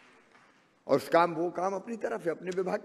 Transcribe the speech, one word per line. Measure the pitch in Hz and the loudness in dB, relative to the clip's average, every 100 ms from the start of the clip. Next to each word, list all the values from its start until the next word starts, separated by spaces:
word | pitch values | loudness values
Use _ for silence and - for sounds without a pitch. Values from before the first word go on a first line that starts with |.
| - - _ _ _ _ _ _ - | -20 -20 _ _ _ _ _ _ 2
और | 135 | 2
उस | - | 4
काम, | 165 175 | 4 4
वो | 160 175 | 2 -4
काम | 165 185 | -2 -2
अपनी | 196 190 226 | -4 -6 -6
तरफ | 226 220 | -6 -4
है, | 165 | -4
अपने | 151 175 | -4 -4
विभाग | 185 185 208 | -4 -2 -4